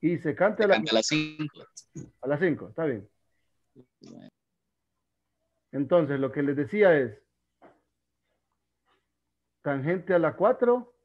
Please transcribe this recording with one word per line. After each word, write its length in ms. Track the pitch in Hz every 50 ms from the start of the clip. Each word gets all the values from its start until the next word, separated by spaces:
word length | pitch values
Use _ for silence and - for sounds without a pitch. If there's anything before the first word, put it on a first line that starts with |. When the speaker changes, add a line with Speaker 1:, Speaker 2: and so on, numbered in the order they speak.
Speaker 1:
Y 180 | - 160 175 151
secante 460 | - 160 139 - 175 208 214 - 220
a 20 |
la 80 | 202 202
Speaker 2:
Secante 160 | - 107 -
a 40 | -
la 80 | 113 110
cinco. 560 | - 156 156 151 156 156 151 151 147 _ - - - _ - - _ _ 160 - - _ _ -
Speaker 1:
A 40 |
la 120 | 131 143 143
cinco, 280 | 175 180 147 - 98 92
está 140 | 107 - 165
bien. 220 | 156 127 104 95 - _ _ _ _ _ _ _ _ _ _ _ _ _ 127 127 _ _ _ - - - - - - _ _ _ _ _ _ _ _ _ _ _ _ _ _ _ _ _ _ _ _ _ _ _ _ _ _ _ _
Entonces, 480 | - 139 143 - 185 175 165 131 143 135
lo 140 | 135 131 -
que 100 | 147 143
les 140 | 139 143
decía 420 | 135 147 120 - 208 208 190 170 147
es, 180 | 131 117 107 - _ _ _ _ _ _ _ _ _ - _ _ _ _ _ _ _ _ _ _ _ _ _ _ _ _ _ _ _ _ _ _ _ _ _ _ _ _ _ _ _ _ _ _ _ _ _ _ _
tangente 500 | 147 143 139 131 151 175 190 165 - 185
a 40 | 175
la 160 | 165 156 131
cuatro 640 | - 175 220 254 - 254 240 240 247 240 - _ _ _